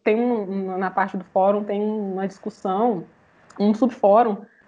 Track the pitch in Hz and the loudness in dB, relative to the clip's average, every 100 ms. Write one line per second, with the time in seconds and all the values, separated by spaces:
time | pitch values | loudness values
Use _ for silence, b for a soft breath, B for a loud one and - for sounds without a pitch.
0 | - 220 247 233 190 196 190 185 190 185 | 0 0 0 -2 -4 -6 -6 -4 -4 -2
1 | 190 190 - 196 190 208 208 202 214 214 | -4 -4 -4 2 2 2 -2 -4 -2 -4
2 | 196 185 196 - 214 - 202 185 240 185 | -4 -4 -6 -8 -14 -8 -4 0 0 -2
3 | 165 _ _ _ _ - 208 214 247 - | -6 _ _ _ _ -2 0 2 0 2
4 | 202 208 233 196 B B | 4 6 4 0 B B